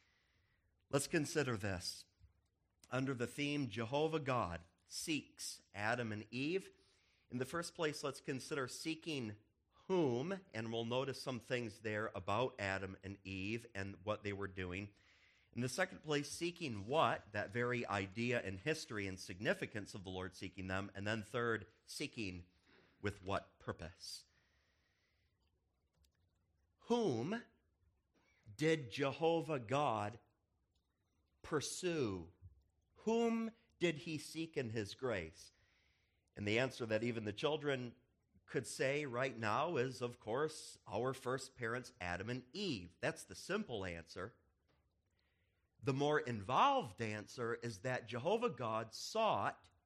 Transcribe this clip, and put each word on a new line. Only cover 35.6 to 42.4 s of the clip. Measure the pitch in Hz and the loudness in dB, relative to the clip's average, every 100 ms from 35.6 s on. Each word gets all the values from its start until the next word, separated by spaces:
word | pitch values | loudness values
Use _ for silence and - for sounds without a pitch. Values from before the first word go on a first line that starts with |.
| _ _ _ _ _ _ _ | _ _ _ _ _ _ _
And | - 104 | -4 2
the | 113 | 4
answer | 131 - 113 | 4 0 0
that | 107 | 2
even | 120 113 104 | 2 -2 -4
the | |
children | 104 147 151 143 131 120 - _ _ _ - - | 0 0 0 0 0 -2 -10 _ _ _ -20 -4
could | 143 120 | -4 -2
say | - 135 143 | 0 2 2
right | 143 120 135 113 | 0 0 0 2
now | 110 117 165 143 | 2 4 4 2
is, | 131 120 | 2 0
of | 123 120 | -4 -4
course, | 107 123 156 - - - - | -2 0 0 -2 -14 -16 -4
our | 101 127 | 0 0
first | 131 123 131 - - | 0 0 -2 -4 -4
parents, | 113 127 123 - | -2 -2 -4 -6
Adam | 90 90 104 | -2 -2 -2
and | 127 | -4